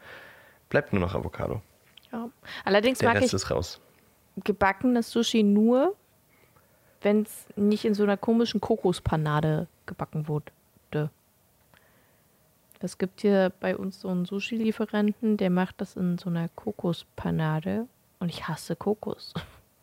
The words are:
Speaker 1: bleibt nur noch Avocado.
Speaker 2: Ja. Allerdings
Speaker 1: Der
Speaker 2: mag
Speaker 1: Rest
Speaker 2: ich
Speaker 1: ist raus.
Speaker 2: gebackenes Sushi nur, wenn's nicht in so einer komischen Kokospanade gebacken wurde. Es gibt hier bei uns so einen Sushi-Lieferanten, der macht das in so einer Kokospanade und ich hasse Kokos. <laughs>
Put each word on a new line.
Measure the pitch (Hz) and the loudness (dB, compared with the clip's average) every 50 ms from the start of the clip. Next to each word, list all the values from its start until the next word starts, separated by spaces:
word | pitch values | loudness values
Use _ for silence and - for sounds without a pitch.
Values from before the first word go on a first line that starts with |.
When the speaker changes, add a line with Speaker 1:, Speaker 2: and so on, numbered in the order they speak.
| - - - - - - - - - - - _ _ - | -16 -20 -20 -20 -20 -20 -20 -20 -20 -20 -20 _ _ -2
Speaker 1:
bleibt | - - 147 - | 0 0 0 0
nur | - 101 | 0 0
noch | 87 82 - | 0 0 -2
Avocado. | 60 57 - - - - - - 104 - _ _ _ _ _ _ - _ - | -4 -6 -6 -6 -6 -6 -6 -6 -6 -10 _ _ _ _ _ _ -20 _ -14
Speaker 2:
Ja. | - 226 233 240 - _ - - - - - | -12 -10 -10 -10 -14 _ -20 -18 -14 -6 -2
Allerdings | - 196 202 214 247 262 - | 2 4 4 4 4 2 4
Speaker 1:
Der | 226 233 | 2 4
Speaker 2:
mag | 233 208 | 4 4
Speaker 1:
Rest | 202 247 | 4 2
Speaker 2:
ich | - | 2
Speaker 1:
ist | - - - | 0 -2 0
raus. | - 57 - - - - _ _ _ _ _ _ _ _ _ _ - - - | -2 -2 -2 -4 -8 -16 _ _ _ _ _ _ _ _ _ _ -14 -10 -4
Speaker 2:
gebackenes | - 202 - 202 190 196 - - 254 247 240 226 - | -4 -2 2 2 2 2 2 0 0 2 2 0 -2
Sushi | - 233 233 - - 226 214 | 0 -2 0 2 2 4 4
nur, | 202 202 208 214 226 247 254 277 359 415 _ _ _ _ _ _ _ _ _ _ _ _ _ _ _ _ _ _ _ _ _ | 4 4 6 6 4 4 4 2 2 0 _ _ _ _ _ _ _ _ _ _ _ _ _ _ _ _ _ _ _ _ _
wenn's | - 202 208 214 208 - - - - - - | 2 4 4 4 2 0 -6 -18 -18 -12 -4
nicht | - 202 208 214 208 - | 0 2 2 2 2 2
in | 226 208 | 0 2
so | 196 208 | 2 2
einer | 202 202 190 | 2 2 2
komischen | - - 226 226 240 226 - 208 | 2 2 4 4 4 2 0 -2
Kokospanade | - - 226 220 - 190 180 - - - - 160 151 151 147 151 156 156 151 151 - - _ _ - | 0 0 0 2 2 0 0 0 0 0 0 0 2 2 2 2 2 2 0 0 -2 -6 _ _ -16
gebacken | - 185 - 170 - - 156 151 156 | -14 -10 -8 -8 -6 -6 -6 -4 -2
wurde. | 151 151 - - _ _ _ _ _ _ _ - - 151 151 156 - _ _ _ _ _ _ _ _ _ _ _ _ - _ _ _ _ _ _ _ _ _ _ _ _ _ _ _ _ _ _ _ - | -4 -4 -4 -8 _ _ _ _ _ _ _ -6 -4 -2 -2 -4 -6 _ _ _ _ _ _ _ _ _ _ _ _ -20 _ _ _ _ _ _ _ _ _ _ _ _ _ _ _ _ _ _ _ -10
Es | - 180 - - | -10 -8 -6 -4
gibt | 196 185 _ - | -6 -6 _ 0
hier | - 208 202 190 190 180 - - | 2 2 4 4 4 2 0 -4
bei | - 185 180 | -4 -4 -4
uns | - 196 190 190 - | -4 -4 -8 -10 -8
so | - 190 | -6 -4
einen | 185 180 175 | -2 -2 -2
Sushi-Lieferanten, | 180 196 202 196 - 240 220 220 220 214 - 220 - - 208 208 208 214 - - 220 214 202 | -2 -4 -6 -6 -4 -4 -2 0 0 0 -2 -2 -2 0 0 2 0 0 0 0 0 0 2
der | 202 185 | 2 2
macht | 180 180 185 185 - - | 2 2 0 0 -4 -8
das | 202 - - | -10 -8 -6
in | - 185 180 175 175 | -2 -2 -2 -2 -2
so | - 180 | -2 -4
einer | 170 170 165 165 | -2 -2 -2 -4
Kokospanade | - - - 220 208 - - 180 165 - - _ - - - 175 170 165 160 156 156 156 156 190 196 214 233 254 _ _ _ _ _ - | -6 -8 -8 -8 -6 -4 -2 -2 -2 -2 -6 _ -12 -6 -4 -2 0 0 0 0 0 -2 -2 -2 -2 -4 -4 -6 _ _ _ _ _ -6
und | 185 170 | -6 -6
ich | 156 - - - | -6 -6 -8 -8
hasse | 160 - - - 170 | -8 -8 -6 -8 -8
Kokos. | - - 196 214 - - 208 - - - - - - | -4 -2 -2 -2 -2 -4 -10 -10 -10 -12 -12 -12 -12
<laughs> | - - - - _ _ _ _ | -12 -12 -18 -20 _ _ _ _